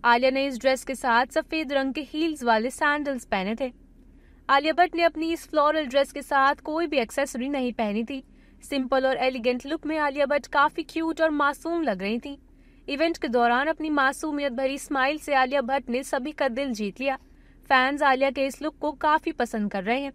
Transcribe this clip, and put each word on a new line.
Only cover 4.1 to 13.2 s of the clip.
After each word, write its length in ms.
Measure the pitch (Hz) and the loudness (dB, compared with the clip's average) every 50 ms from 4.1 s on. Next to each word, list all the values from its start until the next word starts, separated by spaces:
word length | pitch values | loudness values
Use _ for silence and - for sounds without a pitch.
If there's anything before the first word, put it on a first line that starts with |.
| - - _ - - - - - | -20 -20 _ -20 -20 -16 0 2
आलिया 240 | 269 277 285 311 | 2 4 4 2
भट्ट 220 | 320 339 359 359 - | 4 4 2 2 4
ने 80 | 330 | 2
अपनी 300 | 339 330 311 311 320 330 | 2 2 2 0 -4 -2
इस 160 | 330 320 - - | -4 -4 -6 -2
फ्लोरल 380 | - 302 285 302 302 311 302 | 2 2 4 4 2 0 -2
ड्रेस 260 | 247 240 277 277 277 | 0 2 2 0 0
के 100 | - 285 | -2 -12
साथ 400 | 269 - 294 277 269 277 285 - | -6 0 2 4 4 4 2 0
कोई 240 | - - 302 320 339 | -4 -4 -2 -2 -2
भी 120 | 302 302 269 | 0 0 -2
एक्सेसरी 500 | 226 220 - 277 277 269 - 226 247 277 | -2 -2 -2 -4 -2 -2 -4 -6 -4 -4
नहीं 240 | 285 269 254 247 | -2 -2 -2 -4
पहनी 320 | 220 - 226 208 202 220 233 | -2 -2 -4 -2 -2 -4 -4
थी। 180 | - 277 269 - _ - - - _ - - | -6 -8 -12 -12 _ -20 -20 -20 _ -20 -20
सिंपल 440 | - - 285 269 262 247 269 262 262 | -10 -4 -4 -4 -2 0 0 2 2
और 100 | 262 262 | 2 0
एलिगेंट 500 | - 254 262 262 262 220 254 247 247 - | 2 0 0 -2 0 -2 -2 -2 -2 -4
लुक 200 | 277 311 320 - | -6 -6 -6 -4
में 120 | 302 320 311 | -4 -2 0
आलिया 280 | 294 285 269 294 285 | -2 -2 0 0 0
भट्ट 200 | 262 285 294 - | 0 0 -2 -2
काफी 360 | - - 285 285 302 - - | 0 2 2 2 2 2 -4
क्यूट 380 | 311 - - 320 330 320 320 320 | -10 -6 -6 -4 -4 -4 0 0
और 100 | 320 320 | 0 0
मासूम 520 | 302 294 285 285 285 - - 330 339 339 | 2 2 0 0 -2 -2 -6 -4 -2 -2
लग 200 | 320 262 202 180 | 0 -2 -2 -2
रही 160 | 190 196 220 240 | -2 -4 -4 -4
थी। 200 | - 285 277 - _ _ _ _ _ - _ - - - | -6 -10 -14 -14 _ _ _ _ _ -20 _ -18 -10 -8
इवेंट 300 | 285 269 320 339 339 | -2 0 0 0 0
के 100 | - | -2